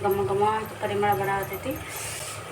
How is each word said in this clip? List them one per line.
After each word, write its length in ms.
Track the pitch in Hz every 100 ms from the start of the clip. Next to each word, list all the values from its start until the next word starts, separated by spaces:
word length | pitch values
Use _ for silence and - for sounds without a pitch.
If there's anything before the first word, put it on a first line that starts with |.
ಘಮ 220 | 403 392 392
ಘಮ 140 | 392 427 427
ಅಂತ 120 | 427 -
ಪರಿಮಳ 280 | 415 403 415 392
ಬರಾಕತ್ತೈತಿ. 500 | 392 392 392 381 262 311 - - - - - - -